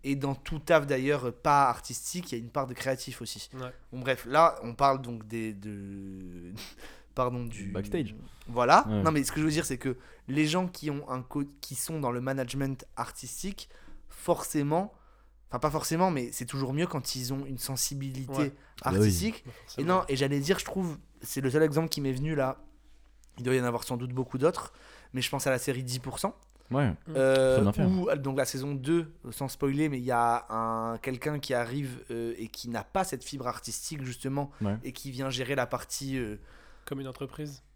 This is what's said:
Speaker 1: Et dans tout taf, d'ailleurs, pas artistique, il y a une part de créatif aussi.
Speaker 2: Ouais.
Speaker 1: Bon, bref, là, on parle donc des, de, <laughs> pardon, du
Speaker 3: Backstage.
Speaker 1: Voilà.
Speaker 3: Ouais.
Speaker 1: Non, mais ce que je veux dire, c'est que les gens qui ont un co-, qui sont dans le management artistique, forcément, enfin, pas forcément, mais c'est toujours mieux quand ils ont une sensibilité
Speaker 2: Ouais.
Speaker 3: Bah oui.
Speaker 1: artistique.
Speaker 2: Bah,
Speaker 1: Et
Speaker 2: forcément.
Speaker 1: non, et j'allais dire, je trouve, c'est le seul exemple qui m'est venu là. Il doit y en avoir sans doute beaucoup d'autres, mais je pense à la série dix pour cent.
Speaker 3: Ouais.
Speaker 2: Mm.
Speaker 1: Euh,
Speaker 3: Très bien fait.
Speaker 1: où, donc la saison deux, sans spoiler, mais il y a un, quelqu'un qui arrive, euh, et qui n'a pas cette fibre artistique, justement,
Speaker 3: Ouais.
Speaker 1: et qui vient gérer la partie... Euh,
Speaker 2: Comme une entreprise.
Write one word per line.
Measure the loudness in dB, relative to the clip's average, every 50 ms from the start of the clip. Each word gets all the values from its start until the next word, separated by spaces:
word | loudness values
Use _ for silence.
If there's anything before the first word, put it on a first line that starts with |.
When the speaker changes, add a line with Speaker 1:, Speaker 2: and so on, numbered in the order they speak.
| 0
Speaker 1:
Et | -2 -2
dans | 0 0 -2 -2
tout | -4 -4 -6 -6 -6
taf, | 4 6 6 6 6
d'ailleurs, | 4 0 2 2 2 2 2 0 -4 -6
pas | -2 2 6 6 8 8 6
artistique, | 4 0 -6 -10 -10 -8 -8 -6 -8 -8 -6 -6
il | -6 -6
y |
a |
une | -8 -4
part | -2 -2 -2
de | -2
créatif | -6 -4 -2 -2 -2 -2 -4 -10 -10 -10
aussi. | -10 -10 -10 -10 -12 -14
Speaker 2:
Ouais. | -12 -10 -10 -10 -12 -14 -18 -12
Speaker 1:
Bon, | -10 -4
bref, | 0 0 0 0 -2 2
là, | 6 8 8 8 6 2
on | -8 -8 -2
parle | 2 4 4 4 2
donc | -2 -8 -8 -10 -10
des, | -8 -6 -4 -4 -4
de, | -6 -8 -10 -10 -10 -8 -10 -10 -10 -10 -10 -10 -12 -12 -12 -12 -12 -12 -12 -12 -12
<laughs> | -12 -12 -14 -16 -16 -16 -16 -16 -18 -20 -8 -2
pardon, | 0 0 0 0 -4 -6
du | -6 -8 -8 -8
Speaker 3:
Backstage. | -4 -4 -4 -4 -2 -2 -2 -2 -4 -6 -12 -16 -18 -18 -18 -14 -4
Speaker 1:
Voilà. | 0 2 8 10 10 8 8 6
Speaker 3:
Ouais. | 2 4
Speaker 1:
Non, | 4 4
mais | 4 4 0
ce | 0
que | 0 2
je | 2
veux | 2
dire, | 2 2 0
c'est | 0 -4 -2
que | -2 -4 -4 -4 -8 -20 -20 -20 -8 -2
les | 2 2 2
gens | 4 4 2 0 0
qui | -4 -6 -6 -4
ont | -4 -4 -6 -6
un | -6 -6
co-, | -6 -4 -4 -4 -4 -4 -8 -16
qui | -12 -10 -6
sont | -6 -6 -4 -4 -2
dans | 0 0
le | 0 0
management | -2 -2 0 0 -2 -2 0 -2 0 0 -2 -4 -8 -14 -6
artistique, | -6 -6 -6 -6 -12 -12 -10 -8 -6 -6 -6 -6 -8 -12 -16 -18 -20 -16 -16 -16 -16 -16 -18
forcément, | -18 -8 0 0 0 0 0 -2 0 0 2 2 2 0 0 -2 -8 -18 -20 -20 -20 -20 _ -20 _ -20 -14 -8
enfin, | -6 -2
pas | -2 0
forcément, | 0 0 -2 0 2 4 4 4
mais | 4 0 -2 -4
c'est | -6 -8 -8
toujours | -6 -4 -2 -2 0
mieux | 0 0 0
quand | 0 -2 -4 -4 -4 -6
ils | -4 -4 -4
ont | -4 -4 -4
une | -6 -6 -6
sensibilité | -4 -4 -2 -2 -2 -2 -2 -4 -6 -6 -6 -8 -8 -4
Speaker 2:
Ouais. | -2 0 0 -2 -2 -10 -20 -20 _ -4 -2
Speaker 3:
Bah | 2
oui. | 6 6
Speaker 1:
artistique. | 6 6 6 4 2 0 -2 -4 -12
Speaker 2:
Bah, | -16
Speaker 1:
Et | -18 -18 -18
Speaker 2:
forcément. | -12 -6 -4 2 2 4
Speaker 1:
non, | 2 2 2
et | 0
j'allais | 0 2 2 2 0
dire, | 2 2 0 0
je | 0
trouve, | -6 -4 -4 -4 -4 -4 -8 -14 -20 _ -16
c'est | -12 -6 -6 0
le | 0 2
seul | 4 6
exemple | 4 6 4 2 0 0
qui | -2 -2
m'est | 0 -2
venu | -2 -2 -2 -2 0
là. | 2 0 0 0 -4 -12 -20 -20 -20 _ -20 -20 -20 -20 -20 -20 -20 -20 -20 -14 -6
Il | 0
doit | 2 2
y | 4
en | 4
avoir | 2 0 0 -2
sans | -2 -4
doute | -4 -4 -4
beaucoup | -2 -2 -2 -2 0 2
d'autres, | 4 4 2 2 -8 -10 -16 -20 -20 -20 -20 -20 -20 -8 -4
mais | -4
je | -2 -2
pense | -2 0 2
à | 2
la | 2 2
série | 0 -2 -2 -2
dix | -2 -4 -6 -4
pour | -4 -6 -6 -2
cent. | -4 -4 -4 -6 _ _ _ -20 -10 -2
Speaker 3:
Ouais. | 2 2 4 4
Speaker 2:
Mm. | 2 -2 -6 -4 0
Speaker 1:
Euh, | 4 6 6 8 8 8 8 8
Speaker 3:
Très | 8
bien | 6 6
fait. | 6 6 4
Speaker 1:
où, | 6 6 4 4 2 0
donc | 0 0 -2 0
la | 0 0
saison | 0 -2 -4 -4 -4 -4
deux, | -4 0 2 2 2 2 -2 -12 -16 -16 -14
sans | -8 -6 -6 -6
spoiler, | -4 0 0 0 2 2 2 2
mais | 0 -2
il | 0
y | 2
a | 4 4 6 6 4 2 0 -2
un, | -2 0 0 0 0 0 -2 -2 -4 -4
quelqu'un | -4 -6 -6 -4 -4 -4 -4 -4
qui | -2 0 0
arrive, | 0 0 0 -2 -4 -4 -6 -8 -12 -10 -8
euh, | -6 -6 -4 -6 -6 -8
et | -10 -10
qui | -10 -12 -10 -6
n'a | -6 -6 -6
pas | -2 0 0 0
cette | 0 -2 -8 -8
fibre | -10 -10 -4 -4
artistique, | -4 -4 -4 -6 -8 -8 -8 -8 -8 -8 -6 -6
justement, | -8 -8 -6 -4 -4 -2 -2 -4 -4 -6 -4
Speaker 3:
Ouais. | -2 -2 -2 -2 -6
Speaker 1:
et | -10
qui | -10 -10 -12 -10
vient | -6 -4 -4 -4
gérer | -2 -4 -2 -2 0
la | 0 0
partie... | 0 -2 -6 -4 -6 -8 -6 -4 -4 -2 -2
Euh, | -2 -4 -6 -10 -12 -18 -20 -20 -20 -20 -20 -20 -10
Speaker 2:
Comme | -10 -8 -8
une | -8 -10
entreprise. | -8 -10 -10 -10 -8 -10 -10 -10 -12 -16 _ _ _